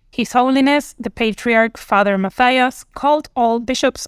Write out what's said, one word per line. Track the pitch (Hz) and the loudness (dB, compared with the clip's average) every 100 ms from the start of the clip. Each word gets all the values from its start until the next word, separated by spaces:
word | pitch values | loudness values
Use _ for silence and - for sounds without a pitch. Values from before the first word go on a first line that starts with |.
| _ | _
His | - 226 | -6 -2
Holiness, | 247 254 269 277 285 - - | 0 2 2 2 2 -2 -10
the | 226 | -10
Patriarch | - 226 196 240 226 226 - | -4 -4 -2 0 2 0 -2
Father | - 202 202 196 | -2 0 2 0
Matthias, | 190 - 247 262 254 - - | -2 0 2 2 0 -4 -18
called | - 277 302 - | -4 0 0 -2
all | - 233 233 | -2 0 0
bishops | 240 254 262 - | -4 -2 -2 -2